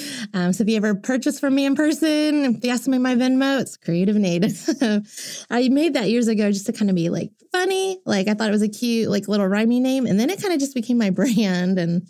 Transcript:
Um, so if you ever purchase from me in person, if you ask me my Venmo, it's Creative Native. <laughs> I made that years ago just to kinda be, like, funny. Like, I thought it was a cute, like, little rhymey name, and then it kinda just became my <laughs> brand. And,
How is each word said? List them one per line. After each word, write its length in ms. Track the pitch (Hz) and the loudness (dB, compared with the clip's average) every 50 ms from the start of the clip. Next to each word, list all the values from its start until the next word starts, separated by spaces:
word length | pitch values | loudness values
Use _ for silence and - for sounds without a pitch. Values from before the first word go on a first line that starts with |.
| 294 285 277 254 233 208 - | -14 -12 -10 -10 -12 -6 -4
Um, 180 | 185 175 175 185 | -2 0 0 0
so 100 | - 233 | 0 0
if 60 | 196 | 0
you 80 | 226 | 2
ever 180 | 214 202 214 208 | 0 2 0 0
purchase 460 | 190 - - 262 262 254 294 294 - | -2 -2 -2 -2 0 0 -2 -2 -2
from 140 | - 277 269 | -2 0 0
me 100 | 277 277 | 2 2
in 100 | 277 277 | 0 0
person, 840 | - 302 302 311 311 320 311 302 302 302 302 294 294 285 262 226 | 2 2 0 0 2 0 0 2 2 0 0 0 0 0 0 -2
if 80 | - - | -2 -2
you 60 | 247 | -2
ask 160 | 247 240 - | -2 -2 -2
me 120 | 269 262 254 | 0 0 0
my 160 | 254 254 254 | 2 2 2
Venmo, 460 | 240 254 254 262 262 269 269 277 262 | 2 2 2 2 2 2 2 0 0
it's 180 | - - - - | -2 -4 -8 -10
Creative 380 | _ - 170 175 185 196 214 | _ -2 0 0 2 2 2
Native. 520 | 214 208 180 170 175 180 - 202 - - - 302 - 277 | 2 2 2 2 2 0 0 -2 -2 -4 -4 -2 0 0
<laughs> 680 | 220 208 208 208 - - - - - - - - - | 0 0 0 -2 -4 -14 -16 -14 -14 -14 -14 -10 -4
I 180 | - 240 254 254 | -2 0 2 2
made 240 | 262 285 311 339 277 | 2 2 2 2 0
that 160 | 285 233 175 | 0 0 2
years 180 | 220 240 240 220 | 2 2 2 2
ago 240 | 226 208 214 202 208 | 2 2 2 0 0
just 140 | 196 196 | -2 -4
to 60 | - 226 | -6 -4
kinda 200 | - 214 196 190 | -2 0 2 2
be, 160 | 175 165 170 | 2 0 0
like, 220 | - - - - - _ _ _ - | -2 -4 -6 -8 -12 _ _ _ -2
funny. 480 | 359 370 381 381 381 381 381 381 370 - | -2 0 0 0 0 -2 -2 -4 -6 -4
Like, 240 | - 214 196 190 202 | -2 -2 0 0 0
I 60 | 214 | 0
thought 140 | 208 226 214 | 0 0 0
it 40 | 202 | 2
was 80 | 214 208 | 2 0
a 60 | 214 | 0
cute, 400 | 214 - - 240 233 226 220 - | -2 -4 -2 -2 0 0 0 0
like, 180 | 196 202 202 | 0 -2 -2
little 200 | 196 208 208 202 | 0 0 0 2
rhymey 340 | 185 196 208 220 226 240 247 | 2 2 2 2 2 2 2
name, 240 | 254 262 262 269 254 | 2 0 0 0 0
and 160 | 202 175 202 | 0 2 2
then 80 | 226 294 | 2 0
it 120 | 381 403 - | -2 -2 -2
kinda 160 | 392 349 285 | -2 -2 0
just 160 | 277 277 - | -2 -2 -4
became 240 | 254 220 - 247 240 | -6 -2 0 0 2
my 100 | 220 196 | 2 2
<laughs> 80 | 180 - | 2 2
brand. 600 | 185 277 226 190 220 196 180 180 180 180 190 185 | 2 2 2 2 2 2 0 0 0 0 0 0
And, 280 | 170 165 170 175 - - | 0 0 -2 -2 -4 -6